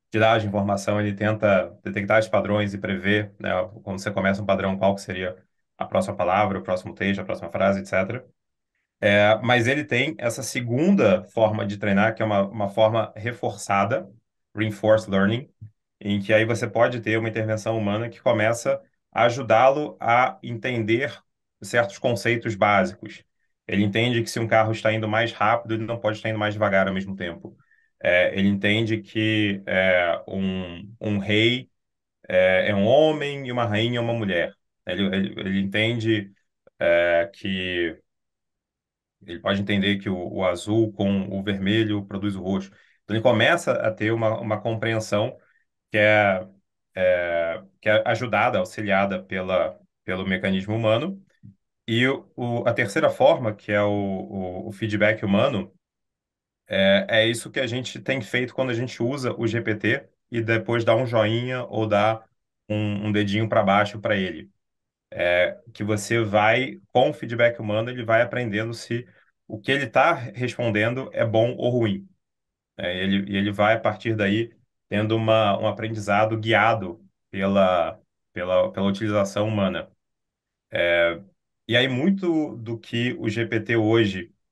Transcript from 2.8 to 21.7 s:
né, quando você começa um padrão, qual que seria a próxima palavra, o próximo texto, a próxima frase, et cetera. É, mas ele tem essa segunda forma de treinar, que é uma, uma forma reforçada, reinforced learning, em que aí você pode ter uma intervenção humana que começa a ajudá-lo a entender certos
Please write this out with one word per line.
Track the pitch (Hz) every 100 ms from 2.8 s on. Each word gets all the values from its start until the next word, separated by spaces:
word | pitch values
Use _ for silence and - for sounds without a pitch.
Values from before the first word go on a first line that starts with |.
| 101 95 92 104 104 -
né, | 98 92 92 -
quando | - 98
você | 107
começa | 98 95 98
um | 98
padrão, | 98 98 95
qual | 98
que | 98
seria | - 92 - - _ _ _ _
a |
próxima | - - 98 95
palavra, | 87 95 101 98
o |
próximo | 95 92 -
texto, | - 98 101
a |
próxima | 95 90 85
frase, | 98 98 98
et | 95
cetera. | 95 95 110 - _ _ _ _ _ _ _
É, | 104 104 104 107
mas | 117 123 113
ele | 135
tem | 101 120 139 156
essa | 120 -
segunda | 123 135 123 123 175 196 113 95 -
forma | - 110 107
de | 101 101
treinar, | 104 98 110 110
que |
é |
uma, | 110 101
uma | 98 113 98
forma | 117 110 113 107
reforçada, | - 113 120 120 - - 101 113 139 196 - _ _ _ 104
reinforced | 107 101 107 110 107
learning, | 95 98 120 151 _ - _ _ _
em | 101 101
que | 98
aí | 110
você | 113 113 120
pode | 113 123 123
ter | 110 110
uma | 113
intervenção | 113 107 107 110 113
humana | 101 104 117
que | -
começa | - 110 107 117 139 139 - _ _
a | - 120
ajudá-lo | 120 117 110 131 143 151 -
a | 117 120 127 -
entender | 123 120 127 120 107 117 143 - _ _ _ _
certos | -